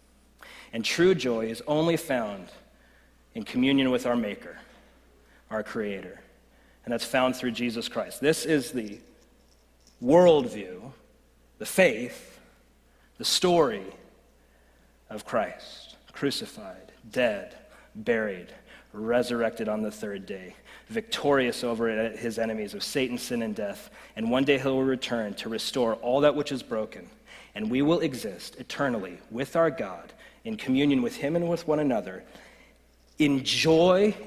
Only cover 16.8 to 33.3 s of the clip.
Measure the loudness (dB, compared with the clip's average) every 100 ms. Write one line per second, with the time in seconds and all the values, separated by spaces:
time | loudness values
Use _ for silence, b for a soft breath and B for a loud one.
16.8 | -20 -20 -8 0 0 0 -8 -18 -20 b
17.8 | b -8 -2 0 0 -6 -12 -20 B B
18.8 | B -8 0 2 2 0 -2 -2 -4 -2
19.8 | -4 -6 -8 -8 -10 -12 -14 -18 B B
20.8 | B -8 -6 -2 2 4 2 0 -4 -2
21.8 | 0 0 -2 -4 -6 -2 -2 -4 -6 -8
22.8 | -4 -2 -2 -4 -4 -4 -4 -4 -6 -8
23.8 | -14 B B -6 0 2 4 2 2 2
24.8 | 2 0 -2 -4 -4 -6 -6 -6 -4 0
25.8 | 0 0 0 4 4 2 -2 -6 -4 -4
26.8 | -4 -8 -18 -20 -20 B B -6 -2 2
27.8 | 2 2 0 -4 -8 -10 -14 -14 -10 -4
28.8 | -2 -2 -6 -12 -10 -8 -2 2 2 0
29.8 | -8 -10 -16 -20 B B -10 -6 0 2
30.8 | 4 4 0 -2 -2 0 0 -2 0 0
31.8 | 2 0 -4 -12 -16 B B B B B
32.8 | _ _ _ 2 2